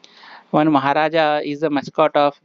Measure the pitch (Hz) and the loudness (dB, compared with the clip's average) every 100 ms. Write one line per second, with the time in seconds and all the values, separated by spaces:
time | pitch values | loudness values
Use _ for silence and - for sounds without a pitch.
0 | - - - - - 147 156 143 135 147 | -20 -20 -20 -20 -4 0 2 2 0 0
1 | 156 165 151 151 147 143 156 147 123 - | 0 0 0 0 -4 -4 -4 -4 -4 0
2 | 151 147 143 - | 0 2 0 0